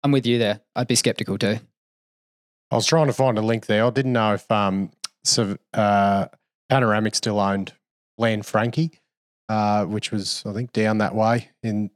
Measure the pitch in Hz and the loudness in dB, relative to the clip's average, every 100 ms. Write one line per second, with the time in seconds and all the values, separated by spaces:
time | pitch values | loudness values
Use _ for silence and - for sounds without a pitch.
0 | 143 139 120 120 107 104 _ - 123 120 | 2 2 2 0 0 -2 _ -6 0 2
1 | - - 110 98 101 113 - _ _ _ | 0 -2 -4 -2 -2 -2 -8 _ _ _
2 | _ _ _ _ _ _ _ 117 107 160 | _ _ _ _ _ _ _ -2 2 2
3 | 147 123 131 110 110 113 - 107 117 123 | 2 2 2 2 0 -2 0 2 2 0
4 | 131 120 107 101 - 110 101 95 95 _ | 0 2 2 0 0 0 2 0 -4 _
5 | - _ - - 104 98 _ - 104 101 | -18 _ -2 0 0 -4 _ 0 2 4
6 | 98 98 95 _ _ _ _ 131 120 107 | 4 2 -2 _ _ _ _ 0 2 0
7 | 107 - 117 104 98 98 95 - _ _ | 0 -2 -2 -2 0 -2 -6 -14 _ _
8 | _ - 113 107 101 107 117 117 160 _ | _ -4 -2 -2 -2 -2 -2 -2 -4 _
9 | _ _ _ _ - 110 104 104 95 104 | _ _ _ _ -6 -2 0 0 0 -4
10 | - 107 95 - 104 101 123 - 110 107 | -4 -6 -6 -8 -8 -8 -6 -2 0 0
11 | 104 110 110 117 - _ 113 104 104 | 0 0 2 0 -4 _ -6 -4 -4